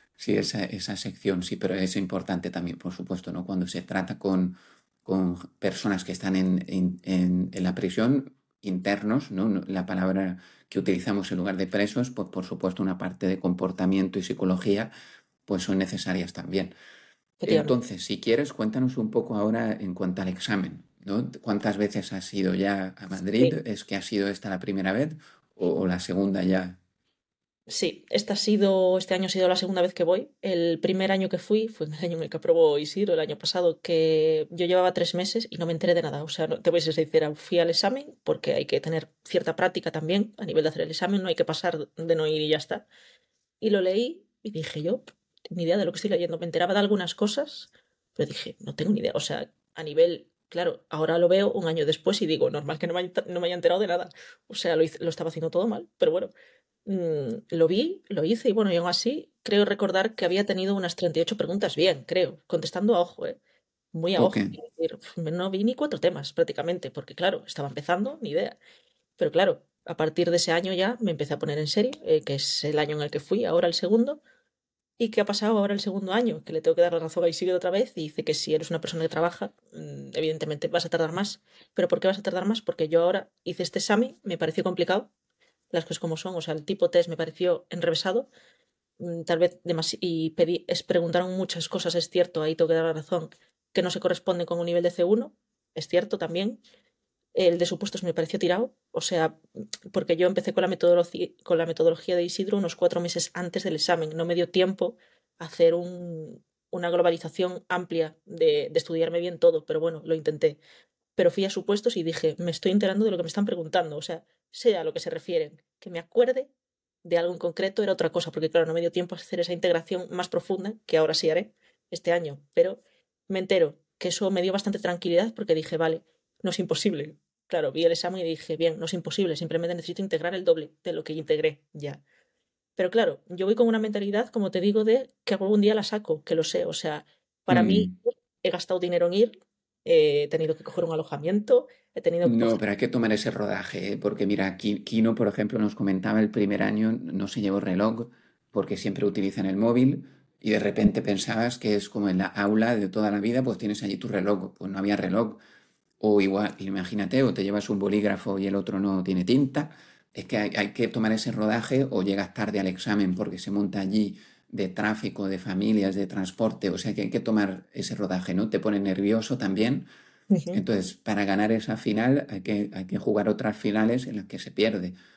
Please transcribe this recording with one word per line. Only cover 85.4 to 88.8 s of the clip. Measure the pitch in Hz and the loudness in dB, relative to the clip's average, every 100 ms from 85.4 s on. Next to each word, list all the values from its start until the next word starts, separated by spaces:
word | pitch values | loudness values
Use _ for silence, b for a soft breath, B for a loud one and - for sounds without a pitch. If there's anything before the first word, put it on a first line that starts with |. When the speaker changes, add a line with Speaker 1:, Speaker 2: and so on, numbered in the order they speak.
| _ _ _ | _ _ _
Speaker 2:
las | 170 156 | -4 -4
cosas | - | -6
como | 170 160 | -6 -6
son, | 185 180 | -6 -8
o | |
sea, | 160 156 | -6 -6
el | 147 | -4
tipo | 202 175 | 0 2
test | 175 170 | 4 2
me | 160 | 0
pareció | 160 - 180 165 - | -6 -2 0 0 -2
enrevesado, | 170 165 160 190 214 269 b b b b _ | -4 0 0 0 -2 -4 b b b b _